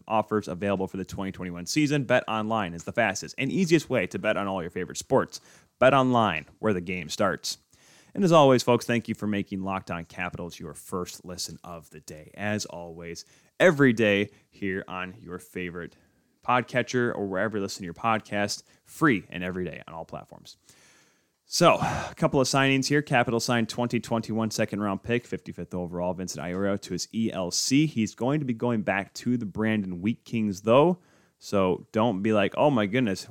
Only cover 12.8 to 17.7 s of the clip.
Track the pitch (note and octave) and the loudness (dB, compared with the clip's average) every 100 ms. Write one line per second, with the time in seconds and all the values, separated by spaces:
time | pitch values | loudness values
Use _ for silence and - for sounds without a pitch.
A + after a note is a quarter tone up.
12.8 | E2+ E2 E2+ E2+ - _ _ - F3 C#3+ | -14 -14 -12 -14 -16 _ _ 4 6 8
13.8 | C3+ A2+ G#2+ G2+ G#2 - _ - G2 F#2+ | 6 6 6 6 2 -6 _ -8 -4 -4
14.8 | - F#2 F#2 A2 E2+ F2+ - F#2 F2+ F2 | -6 -8 -10 -12 -14 -14 -10 -8 -8 -8
15.8 | E2 _ _ _ _ _ - B2 A#2 B2+ | -12 _ _ _ _ _ 0 0 0 -4
16.8 | A#2+ B2+ A#2+ - G2+ F#2 G#2+ G#2 G2 | -2 0 0 -2 -4 -2 -2 -2 -6